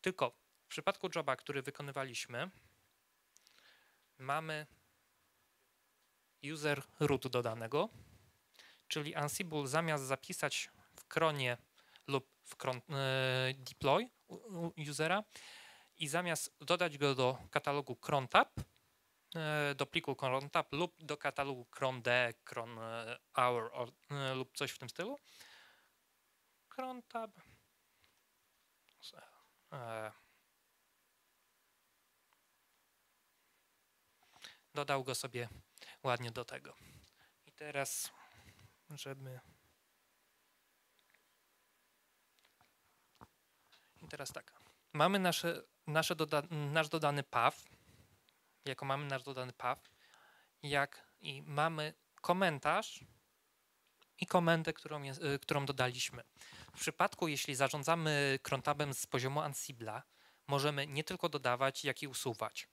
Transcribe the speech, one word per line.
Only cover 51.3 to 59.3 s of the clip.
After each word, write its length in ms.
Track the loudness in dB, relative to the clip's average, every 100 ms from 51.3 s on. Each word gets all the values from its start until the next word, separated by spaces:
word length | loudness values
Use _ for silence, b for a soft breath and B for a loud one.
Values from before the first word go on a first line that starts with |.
| -10
mamy 520 | -4 2 2 2 -6 -8 _ -10
komentarz 840 | 0 4 4 4 2 2 0 -12 -18 -20 _ _ _ _ _ _ _ _ _ -8
i 60 | 2
komendę, 460 | 4 6 4 2
którą 300 | -6 -8 -8
jest, 200 | -8 -4
y, 160 | -2 -2
którą 280 | 0 0 0
dodaliśmy. 560 | 0 0 0 -4 -6 -14 _ B B B -6
W 40 |
przypadku, 480 | -6 2 2 2 -2
jeśli 260 | 0 -2
zarządzamy 840 | 2 2 4 2 4 4 4 4 2
cron 200 | 0 0
tabem 320 | 2 0 0
z 120 | -2 -2
poziomu 340 | 0 0